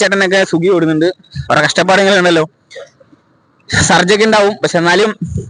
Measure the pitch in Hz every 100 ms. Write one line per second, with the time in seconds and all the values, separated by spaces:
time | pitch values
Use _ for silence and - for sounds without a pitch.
0 | 196 196 190 190 190 165 175 180 160 156
1 | 170 - - - - 135 147 - 175 190
2 | 190 196 180 165 160 _ _ - - _
3 | _ _ _ _ _ _ - - - 175
4 | 175 202 220 214 202 208 - 175 170 180
5 | 220 - 170 - -